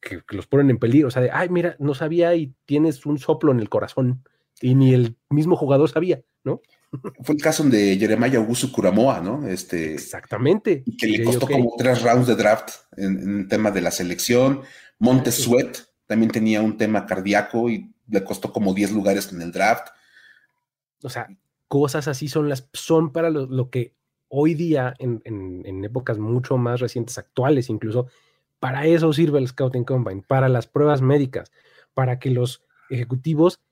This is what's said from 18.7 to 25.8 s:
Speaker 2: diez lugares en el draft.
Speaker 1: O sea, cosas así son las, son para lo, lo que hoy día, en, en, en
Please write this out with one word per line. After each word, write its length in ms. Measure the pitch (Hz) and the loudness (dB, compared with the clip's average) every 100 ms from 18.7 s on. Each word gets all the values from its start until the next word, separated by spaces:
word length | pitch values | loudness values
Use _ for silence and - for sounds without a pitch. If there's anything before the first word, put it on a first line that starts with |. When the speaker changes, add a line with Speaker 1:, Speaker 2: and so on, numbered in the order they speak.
Speaker 2:
diez 180 | 95 101 | 0 0
lugares 400 | 107 98 98 98 | 0 0 0 -4
en 100 | 90 | -10
el 100 | 85 | -10
draft. 360 | 87 98 117 - _ _ _ - _ _ _ _ _ _ _ | -2 0 0 -4 _ _ _ -20 _ _ _ _ _ _ _
Speaker 1:
O 60 | 131 | -12
sea, 180 | 123 117 196 _ _ _ | -12 -12 -18 _ _ _
cosas 400 | 139 143 151 143 | 0 0 -2 -4
así 200 | 135 151 | -6 -4
son 200 | 156 147 | -2 -2
las, 200 | 135 - | -4 -8
son 400 | - - 160 160 | -16 2 2 2
para 180 | 165 165 | 0 -2
lo, 160 | 151 131 | -2 -2
lo 240 | 131 127 | -4 -2
que 240 | 127 120 _ _ _ _ | -4 -8 _ _ _ _
hoy 260 | 135 156 | 0 0
día, 400 | 156 170 147 127 127 | 0 0 0 0 -4
en, 240 | 131 117 | -6 -6
en, 380 | 117 104 92 90 | -8 -10 -10 -12
en 200 | 98 95 | -12 -10